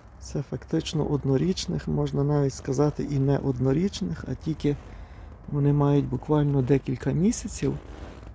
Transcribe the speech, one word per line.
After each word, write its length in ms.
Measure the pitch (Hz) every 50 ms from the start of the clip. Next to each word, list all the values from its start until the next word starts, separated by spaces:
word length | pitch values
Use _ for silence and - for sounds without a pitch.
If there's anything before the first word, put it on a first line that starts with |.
| - - - -
Це 220 | - - - 151
фактично 640 | 135 - - - - - - 160 - - - 151 139
однорічних, 800 | - 147 139 - 135 135 131 156 180 190 - - - 170 151 - 160
можна 360 | 151 147 147 143 147 143 139
навіть 300 | 143 147 147 143 135 131
сказати, 540 | - - - 131 135 147 151 143 - - -
і 80 | 143 135
не 180 | 135 139 143 135
однорічних, 880 | - 139 131 123 131 135 135 156 185 202 - - 190 175 160 - - 135
а 40 | 127
тільки 400 | - - 160 151 - - 147 139 - - - - - - - - - - - - - - -
вони 220 | 147 147 143 143 143
мають 320 | 147 143 143 143 143 135
буквально 560 | 127 127 127 - - 151 151 147 143 139 139
декілька 500 | 127 120 139 135 - - 131 - - 139
місяців, 640 | 135 147 175 214 240 - - 202 - - - 135 135 143 - - - - - - - - - - -